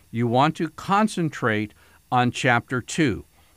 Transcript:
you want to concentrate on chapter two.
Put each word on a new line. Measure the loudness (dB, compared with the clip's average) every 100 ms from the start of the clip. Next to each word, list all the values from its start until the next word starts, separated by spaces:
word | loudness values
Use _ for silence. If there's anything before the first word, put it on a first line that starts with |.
| _
you | -4 0
want | 2 2 0
to | -8
concentrate | -8 -2 0 2 0 -4 -2 0 0 -4 -10 _ _ _
on | 2 2
chapter | 0 2 2 0 -6
two. | -6 0 0 0 -8 _ _